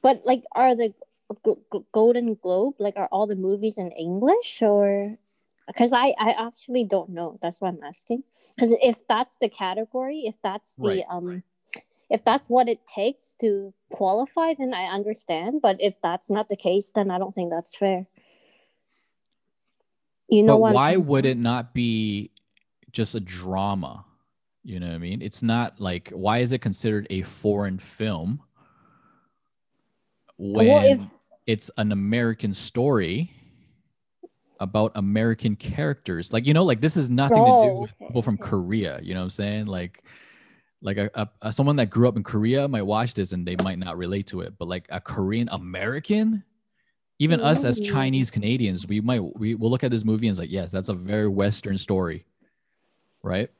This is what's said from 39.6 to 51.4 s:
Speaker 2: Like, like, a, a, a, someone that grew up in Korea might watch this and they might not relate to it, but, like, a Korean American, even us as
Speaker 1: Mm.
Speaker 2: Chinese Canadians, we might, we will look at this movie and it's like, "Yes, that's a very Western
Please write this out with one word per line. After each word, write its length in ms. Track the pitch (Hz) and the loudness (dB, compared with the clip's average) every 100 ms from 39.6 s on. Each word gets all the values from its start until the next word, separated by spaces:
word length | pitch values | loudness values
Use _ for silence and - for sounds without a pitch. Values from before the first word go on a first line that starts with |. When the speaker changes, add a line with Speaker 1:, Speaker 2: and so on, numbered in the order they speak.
| 107 | -6
Speaker 2:
Like, 360 | 92 87 _ _ - - - _ _ _ _ | -6 -8 _ _ -20 -20 -20 _ _ _ _
like, 160 | 98 98 | -6 -2
a, 120 | 101 | -4
a, 160 | - 107 _ | -4 -8 _
a, 100 | 110 | -6
someone 240 | 113 139 147 | 0 2 2
that 120 | 107 | 0
grew 180 | 113 123 | 4 2
up 80 | 113 | 2
in 60 | |
Korea 440 | 98 110 110 135 143 | -4 -2 0 0 0
might 140 | 120 | -2
watch 320 | 98 107 120 | -2 -2 -2
this 180 | - 92 | -4 -4
and 160 | 92 87 | -4 -4
they 80 | 90 | -4
might 240 | 95 90 | -4 -4
not 180 | 90 82 | -8 -6
relate 300 | 90 101 98 | -4 -6 -6
to 140 | 92 | -8
it, 160 | 87 101 | -10 -10
but, 100 | 87 | -10
like, 200 | 90 - | -10 -8
a 100 | 90 | -12
Korean 480 | - - 95 110 120 | -8 -4 -2 -2 -4
American, 920 | - 90 92 104 139 - 214 220 214 - _ _ _ _ _ _ _ | -6 -10 -8 -6 -8 -2 0 2 -2 -6 _ _ _ _ _ _ _
even 200 | 151 165 | 0 2
us 240 | 143 156 | 2 2
as 160 | 131 117 | 2 0
Speaker 1:
Mm. 60 | - | -2
Speaker 2:
Chinese 460 | 143 131 131 127 | 0 0 0 0
Canadians, 560 | - 104 131 107 90 87 | -2 -2 0 0 -2 -2
we 140 | 104 | -2
might, 180 | 113 127 90 - | 0 -2 -2 -4
we 160 | 107 113 | -4 0
will 160 | 113 | 0
look 120 | 127 | 0
at 80 | 131 | 0
this 140 | 117 107 | 0 0
movie 220 | 110 113 | 0 0
and 60 | |
it's 60 | 92 | -2
like, 120 | 85 | -4
"Yes, 180 | 95 87 | -6 -4
that's 200 | 95 95 | -6 -4
a 40 | |
very 340 | 92 92 107 107 | -6 -2 0 0
Western 500 | 98 | 2